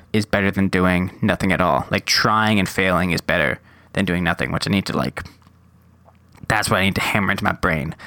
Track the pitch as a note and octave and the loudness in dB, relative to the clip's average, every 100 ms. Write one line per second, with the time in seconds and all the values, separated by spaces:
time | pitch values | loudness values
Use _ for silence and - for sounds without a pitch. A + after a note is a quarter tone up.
0 | - A2 G#2 G2+ G2 G2 F#2+ F#2 F2+ F2+ | -4 -4 0 0 0 0 0 2 2 2
1 | F2+ - G#2+ F2+ F#2+ E2 F2+ C#2 - G2 | -2 -2 -2 0 0 0 2 0 0 -4
2 | - - A#2+ A2 G#2+ G#2+ F#2 - F#2+ F2+ | 0 0 2 2 2 2 0 0 0 2
3 | F2+ - - E2+ C#2+ - - - - - | 0 -2 0 0 0 -2 -10 -20 -8 -4
4 | F#2+ F2 E2+ F2 C2 - - G2 - E2 | -2 0 -2 -2 -4 -4 -2 -2 -2 -4
5 | - - - - - _ _ _ _ _ | -4 -8 -14 -16 -20 _ _ _ _ _
6 | - _ _ - - A2 G2+ G#2 F#2+ F2+ | -20 _ _ -20 -2 0 2 2 2 0
7 | - A2 G2 G2 G#2 - F#2 D#2+ C2+ - | -2 0 0 0 -2 0 0 0 -4 -10